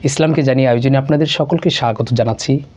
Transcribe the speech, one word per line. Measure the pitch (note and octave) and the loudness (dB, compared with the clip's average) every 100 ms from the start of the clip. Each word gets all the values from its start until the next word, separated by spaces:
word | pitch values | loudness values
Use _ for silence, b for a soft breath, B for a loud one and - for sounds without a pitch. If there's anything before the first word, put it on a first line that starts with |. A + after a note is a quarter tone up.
ইসলামকে | D3 - D#3+ D#3 | -2 0 0 2
জানিয়ে | C3+ C3 C3 | 2 2 2
আয়োজনে | A#2+ C3+ C3+ | 2 2 0
আপনাদের | C#3 D3 D3+ | 2 0 0
সকলকে | - D3 E3+ F3+ | -2 -2 0 0
স্বাগত | - A#2+ A2 A#2+ | 0 -2 -2 -2
জানাচ্ছি। | A#2+ A2 A2+ - C#3 C#3+ | 0 0 -2 -2 -2 -4